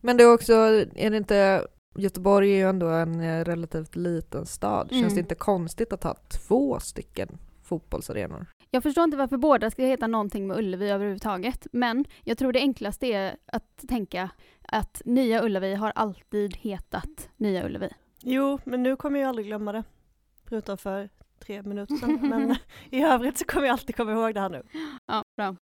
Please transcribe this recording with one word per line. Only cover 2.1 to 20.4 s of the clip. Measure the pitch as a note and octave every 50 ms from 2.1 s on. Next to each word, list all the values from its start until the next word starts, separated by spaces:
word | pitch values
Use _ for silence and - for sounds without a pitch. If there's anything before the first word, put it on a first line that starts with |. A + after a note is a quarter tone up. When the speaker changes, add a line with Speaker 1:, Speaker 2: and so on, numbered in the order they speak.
| - - F3+ G3 G3+ G3+ G3 G3+
Speaker 1:
är | G3+ F#3+
ju | F#3+ F#3+
ändå | G3 F#3 F3 E3
en, | D#3+ E3 E3 E3 E3 E3
eh, | E3 E3 D#3+ D#3+ E3
relativt | E3+ E3+ E3+ E3 E3 - E3 D#3 - -
liten | E3+ F3 F3 E3+ E3 - - - - -
stad. | - - - - G#3 - - - -
Känns | B3 C4 A#3+
Speaker 2:
Mm. | G#3+ G3+
Speaker 1:
det | G3+
inte | F3 - F3+
konstigt | - - - G3+ F#3 E3+ E3 - - A3+ A3+ -
att | F3+ -
ha | E3 - - _ _ - - - -
två | - B3 C#4+ C#4 B3+ -
stycken | - - - - - _ - - F#2 - - - - - - - _
fotbollsarenor? | - - D#3+ - _ - D#2 - - - G#2+ G2 E2 D#2+ - - - _ _ _ _
Speaker 2:
Jag | - B3+ B3
förstår | D4+ C4+ E4+ E4+
inte | E4 D4 C#4
varför | C4+ B3 C#4 B3+
båda | A#3+ D#4 C#4 A3+ - A3
ska | G#3+ -
heta | C4 C4 C4 B3+ A#3 A3+
någonting | A3+ A3 G#3 G3+ - G#3+ G3 G3
med | F#3 G#3+
Ullevi | A3 F#3+ F#3 F3+ G3+ G3+
överhuvudtaget, | G3+ G3 G3+ G#3 G3 F#3+ - A3 G3+ F#3 F#3 A#3 C4 - - -
men | - A#3+ B3 A#3+ A3+ B3 C#4+ - - - _
jag | - A#3+ -
tror | C4 C4 A#3+
det | C4
enklaste | C4+ C#4 B3 - A3+ G3+ - - - B3
är | A3 G3 G3 F#3+ - - _
att | - - A3+ - _ _ - - C4
tänka | B3 A#3+ G3+ - - F3+ F#3 F#3 - _ - _ _ _
att | - - - A3 G#3 - _ - -
Nya | - A#3+ B3+ C4+ A#3 A3 A3+ G#3+
Ullevi | A#3 G3+ F#3+ F#3 F#3+ G3
har | G3+ G#3+ G#3+ -
alltid | - A3 G#3+ F#3 - _ _ - G#3 G#3 G#3 -
hetat | - - A3+ G3 F#3 - _ - F#3 - - D#4 - - - _ _
Nya | - G#3 F#3+ F3+ -
Ullevi. | - - - G3 - - _ _ _ _ _
Speaker 3:
Jo, | - B3 B3+ C4 C#4 C#4 C#4 C4+ -
men | - A#3+ B3+ B3
nu | B3+ C4+
kommer | C4 - D4 C#4+ C#4+
jag | C#4 C4
aldrig | B3+ A#3 G#3 G3+
glömma | G#3+ G#3+ G#3 G#3
det. | G3+ A3 A3 _ _ _ _ _ _ _ _ _ _ _